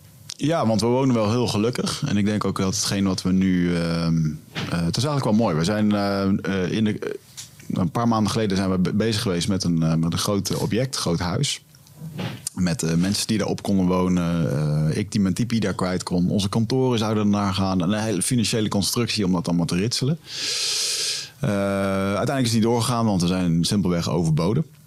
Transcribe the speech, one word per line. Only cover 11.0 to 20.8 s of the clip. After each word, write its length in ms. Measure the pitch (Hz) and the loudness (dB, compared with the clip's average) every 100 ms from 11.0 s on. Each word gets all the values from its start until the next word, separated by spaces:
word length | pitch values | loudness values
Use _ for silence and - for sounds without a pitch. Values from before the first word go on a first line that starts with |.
| - 85 | -2 -2
huis. 420 | 87 - 147 - - - - - - - - - - | -2 -2 -2 -4 -12 -20 -20 -16 -12 -8 -8 -8 -10
Met, 280 | - 90 82 | -2 -2 0
eh, 120 | 80 | 0
mensen 320 | 82 95 101 - | 2 0 0 -2
die 120 | 107 | -2
daarop 240 | 98 90 | -2 -2
konden 240 | - 98 90 | 0 2 2
wonen. 640 | 92 92 90 85 85 65 67 76 76 78 | 2 2 2 2 0 0 0 0 0 0
Eh, 60 | 87 | 0
ik 160 | 101 | -2
die 80 | 110 | 0
mijn 140 | 95 | 0
tipi 240 | 87 117 113 | 0 0 0
daar 160 | 101 | 0
kwijt 280 | 87 92 90 | -2 -2 -2
kon. 280 | - 90 90 | -2 0 2
Onze 180 | 101 98 | 2 0
kantoren 500 | 117 113 131 131 117 | 0 0 2 2 2
zouden 240 | 107 107 | 2 2
ernaar 300 | 104 101 101 | 2 2 2
gaan. 260 | 92 95 95 | 0 0 2
Een 120 | 85 107 | 2 0
hele 200 | 110 92 | 0 -2
financiële 460 | - 123 104 117 104 | 0 0 2 0 0
constructie 560 | 101 90 123 117 107 | 0 0 -2 -2 0
om 80 | 92 | 0
dat 160 | 90 85 | 0 0
allemaal 180 | 87 82 | 0 0
te 100 | 87 | 0
ritselen. 420 | 113 - 127 165 - - - - - - | 0 0 -2 -2 -6 -8 -6 -4 -4 -2